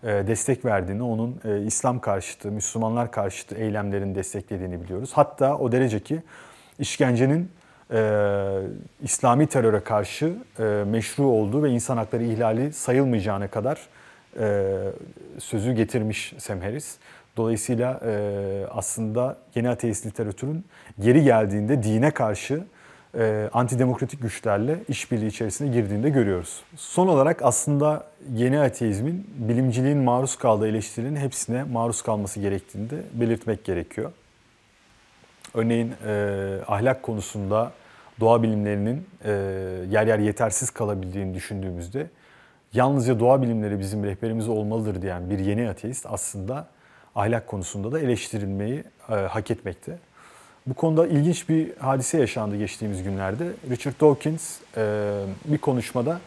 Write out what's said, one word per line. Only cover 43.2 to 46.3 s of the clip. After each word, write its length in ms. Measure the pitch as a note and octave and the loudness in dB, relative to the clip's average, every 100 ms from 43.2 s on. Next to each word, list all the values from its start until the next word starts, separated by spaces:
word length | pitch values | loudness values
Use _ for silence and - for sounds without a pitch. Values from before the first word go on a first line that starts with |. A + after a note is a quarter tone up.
| A#2+ C3+ | 6 6
bilimleri 380 | B2 A2+ G#2+ G2+ | 4 0 -2 -2
bizim 240 | G2 G#2 | -4 -4
rehberimiz 440 | G#2 F#2+ A2+ A2+ A2 | -4 -4 -4 -2 -2
olmalıdır 540 | A2 G#2 A2 G#2+ F#2+ | -2 0 -2 -2 -2
diyen 280 | F#2 F2 F2+ | -4 -6 -4
bir 100 | G2+ | -2
yeni 300 | F#2+ G#2 A#2 | 0 0 -2
ateist 360 | - G#2+ C3+ - | -4 -8 -10 -8
aslında 580 | G#2 - | -6 -6